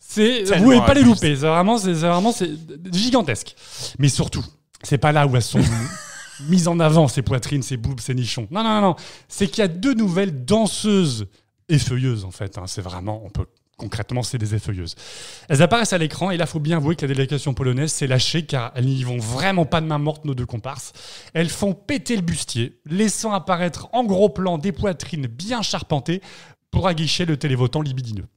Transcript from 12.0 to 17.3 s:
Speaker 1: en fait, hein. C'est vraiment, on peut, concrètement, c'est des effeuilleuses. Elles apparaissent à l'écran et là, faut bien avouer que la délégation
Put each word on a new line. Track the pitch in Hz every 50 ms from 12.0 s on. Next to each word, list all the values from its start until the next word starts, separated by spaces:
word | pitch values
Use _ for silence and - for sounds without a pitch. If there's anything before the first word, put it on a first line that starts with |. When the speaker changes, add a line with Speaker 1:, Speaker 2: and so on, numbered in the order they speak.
| 131 131 120 107 95
Speaker 1:
en | 95
fait, | 90 - - 85 - -
hein. | 92
C'est | 92 - - 92
vraiment, | 90 87 90 87 104 107 110 110
on | 101
peut, | - - - - _ _ _ _ _ _
concrètement, | 120 107 - - 107 - 123 123 120
c'est | - -
des | 123 110 104 107
effeuilleuses. | 107 - - 101 92 87 82 - - - - - - - - - - - _
Elles | 156 131 165
apparaissent | 165 226 233 226 - -
à | 180
l'écran | 160 151 - - - 190
et | 190
là, | 165 170
faut | 151 - 165
bien | 147 151 170
avouer | 165 139 147 151
que | 147 -
la | 135 139
délégation | 135 135 123